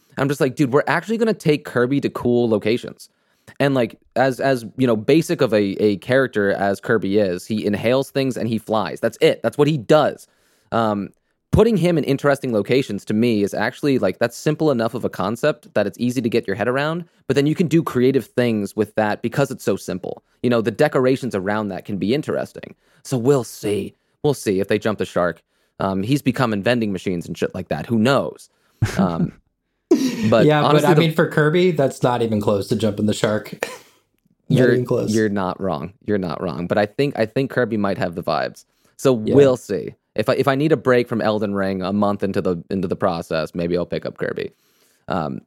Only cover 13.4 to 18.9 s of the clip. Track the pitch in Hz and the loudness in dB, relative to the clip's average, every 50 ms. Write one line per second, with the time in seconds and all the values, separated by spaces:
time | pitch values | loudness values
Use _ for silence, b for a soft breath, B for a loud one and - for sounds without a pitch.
13.4 | 101 95 - - 107 123 - - - 143 131 117 104 95 92 - 117 120 - - | 0 0 -2 -2 -2 -2 -4 -2 -2 0 0 2 2 0 0 0 -2 -2 -2 -4
14.4 | - 156 151 - 160 151 135 113 113 113 - 113 110 95 - - 92 101 120 - | -2 -2 0 0 0 0 2 0 0 -2 -4 -4 -6 -6 -4 -4 -4 -4 -2 -2
15.4 | - 151 151 - - - _ 107 101 101 - - 120 123 120 131 110 113 113 117 | -2 -2 -2 -4 -10 -4 _ -2 0 0 -2 -2 -4 -2 -2 -2 -2 0 -2 -2
16.4 | - 98 95 92 104 120 123 139 147 156 165 175 165 b b b b - 127 139 | -2 -2 -4 -2 -2 -2 0 0 -2 -2 -4 -6 -8 b b b b -2 0 2
17.4 | 139 151 151 - 180 - 156 170 - - - 127 123 131 135 127 104 - _ 127 | 2 2 2 0 0 2 2 2 2 2 0 2 2 4 2 2 -2 -2 _ 0
18.4 | 123 120 110 104 101 - - 107 104 - | 0 2 0 -2 -4 -4 -2 -2 -2 -2